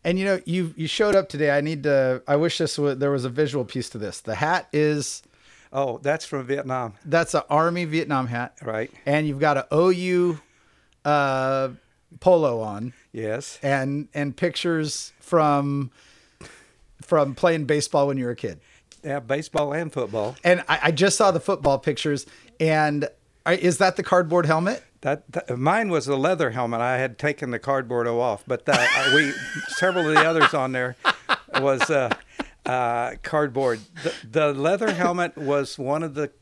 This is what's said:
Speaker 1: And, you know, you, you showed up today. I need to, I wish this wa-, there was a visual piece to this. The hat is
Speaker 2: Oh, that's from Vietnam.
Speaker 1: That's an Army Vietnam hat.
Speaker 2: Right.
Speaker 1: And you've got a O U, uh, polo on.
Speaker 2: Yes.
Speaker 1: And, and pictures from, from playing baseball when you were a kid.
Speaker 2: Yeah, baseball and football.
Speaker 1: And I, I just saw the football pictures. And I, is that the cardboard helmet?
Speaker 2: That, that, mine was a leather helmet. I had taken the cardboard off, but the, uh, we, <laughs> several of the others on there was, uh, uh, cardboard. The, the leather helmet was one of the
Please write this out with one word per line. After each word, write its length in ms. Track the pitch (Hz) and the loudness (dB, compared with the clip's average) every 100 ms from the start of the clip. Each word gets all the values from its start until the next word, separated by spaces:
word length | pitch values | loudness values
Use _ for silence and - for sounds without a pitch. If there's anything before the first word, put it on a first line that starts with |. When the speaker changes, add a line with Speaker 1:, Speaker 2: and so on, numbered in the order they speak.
Speaker 1:
And, 140 | 165 185 | 0 0
you 60 | |
know, 160 | 196 185 - | 0 0 0
you, 260 | 180 165 156 | -2 -2 -4
you 100 | 160 | -6
showed 300 | - 208 196 | 0 4 4
up 120 | 190 | 2
today. 220 | 143 151 | 0 2
I 100 | 143 | 2
need 220 | 147 156 | 0 -2
to, 400 | 147 139 131 127 - | 2 4 4 0 0
I 80 | 147 | 2
wish 200 | 165 - | 2 0
this 200 | 156 - | -2 0
wa-, 160 | 143 | -2
there 160 | 131 143 | 0 0
was 140 | 139 | 0
a 40 | 127 | -2
visual 360 | 123 151 135 | 0 0 0
piece 260 | 113 131 117 | -4 -6 -6
to 80 | 113 | -8
this. 220 | 101 - | -10 -8
The 160 | - 107 | -8 -2
hat 320 | 151 180 - | 0 0 0
is 500 | 147 151 151 139 - _ _ _ - _ | 0 0 0 -4 -10 _ _ _ -20 _
Speaker 2:
Oh, 260 | 135 135 117 | -4 -4 -2
that's 260 | 143 156 | -2 -2
from 220 | - 139 127 | -4 -8 -4
Vietnam. 480 | 139 135 127 117 101 | -6 -4 -4 -6 -10
Speaker 1:
That's 300 | 151 165 165 | 0 0 2
an 80 | 156 - | -2 0
Army 340 | 147 165 175 | 2 2 0
Vietnam 440 | 165 160 131 135 127 | -2 -4 -2 -2 -2
hat. 280 | 120 120 _ | -6 -8 _
Speaker 2:
Right. 280 | 123 110 117 - | -8 -6 -6 -8
Speaker 1:
And 220 | - 147 151 | -2 0 0
you've 140 | 139 | 0
got 160 | 151 139 | 2 0
a 100 | - | 0
O 160 | 151 180 | 2 4
U, 500 | 185 180 180 180 156 _ _ _ _ _ _ | 2 0 2 2 -2 _ _ _ _ _ _
uh, 680 | 147 147 139 131 131 135 135 127 _ _ _ 160 | 0 2 2 0 0 0 -2 -8 _ _ _ 0
polo 400 | 185 175 147 117 | 4 6 4 0
on. 320 | 110 101 123 - _ | -4 -6 -10 -12 _
Speaker 2:
Yes. 460 | 113 107 113 - - | -8 -6 -6 -8 -6
Speaker 1:
And, 460 | 143 139 135 143 - | -2 0 0 -4 -6
and 220 | 151 143 - | -6 -6 -2
pictures 760 | 175 - 175 160 151 - - _ | -2 0 -2 0 -2 -6 -10 _
from, 680 | - 170 151 143 143 143 127 _ - _ _ _ - - _ _ _ _ | 0 4 4 2 0 -2 -6 _ -20 _ _ _ -20 -20 _ _ _ _
from 320 | - 160 143 | 0 2 2
playing 300 | 127 175 165 | 2 2 2
baseball 420 | 139 147 - 151 143 | 0 -2 0 0 0
when 100 | 135 | 0
you 60 | |
were 60 | 123 | -4
a 40 | 117 | -6
kid. 240 | 104 80 _ _ _ - | -8 -10 _ _ _ -14
Speaker 2:
Yeah, 160 | 156 139 | -8 -8
baseball 520 | 117 139 156 156 147 | -4 -6 -2 -4 -2
and 200 | 151 160 | -4 -4
football. 440 | 139 113 110 104 131 | -6 -4 -2 -4 0
Speaker 1:
And 220 | 175 180 - | 2 2 2
I, 100 | 160 | 2
I 60 | 151 | 2
just 260 | 147 190 - | 4 2 4
saw 140 | 208 | 2
the 100 | 165 | 2
football 380 | - 190 143 135 | -2 0 2 2
pictures. 480 | - 123 156 143 - - - _ | 0 -2 -2 -4 -6 -20 -20 _
And 500 | 160 156 151 147 147 _ _ _ | 2 2 2 0 -4 _ _ _
I, 100 | 165 185 | -2 2
is 220 | 180 - | 2 4
that 180 | 190 185 | 2 2
the 60 | |
cardboard 440 | - 180 165 175 156 | 2 2 4 2 4
helmet? 360 | 160 180 254 _ _ | 2 0 -4 _ _
Speaker 2:
That, 280 | 143 147 - | -4 -4 -4
that, 240 | 170 - 123 | -10 -6 0
mine 320 | 139 208 214 | 2 2 2
was 180 | 160 123 | 0 0
a 80 | 139 | 0
leather 340 | 151 180 139 | 2 2 0
helmet. 300 | 113 120 117 | 0 -2 0
I 180 | 120 127 | 0 0
had 200 | 131 117 | -2 -2
taken 320 | 151 147 131 | -4 -4 -6
the 80 | 117 | -6
cardboard 500 | 139 135 120 123 117 | -2 -2 0 -2 0
off, 340 | 117 123 104 - | 0 0 -2 -4
but 180 | 123 | -4
the, 80 | - | 2
uh, 400 | 139 - 135 135 | 2 2 2 4
we, 180 | 151 143 - - | 4 2 -4 -10
<laughs> 180 | - - | -10 -8
several 400 | - 185 180 156 | -2 0 2 2
of 60 | |
the 120 | 156 160 | 4 4
others 280 | 165 147 | 4 2
on 180 | 151 131 | 2 -2
there 240 | 127 127 123 - - - 269 - - | -2 -4 -2 -4 -4 -4 -6 -2 0
was, 280 | 139 131 143 | 2 2 2
uh, 200 | 147 123 - - - - _ | 2 0 -4 -8 -14 -14 _
uh, 480 | - 127 120 120 120 - | -4 -2 0 -2 -4 -6
cardboard. 560 | - 156 147 123 131 113 101 - | -4 -2 0 0 0 -2 -8 -8
The, 120 | 160 - 113 | -8 -8 -4
the 240 | 151 151 | 0 0
leather 360 | 139 151 190 214 | 2 0 2 0
helmet 440 | 175 175 180 175 - | 0 0 0 -4 -4
was 400 | 139 143 135 - | -2 0 -2 -6
one 240 | 131 151 | -4 -4
of 120 | 165 | -4
the 180 | 143 143 _ | -6 -8 _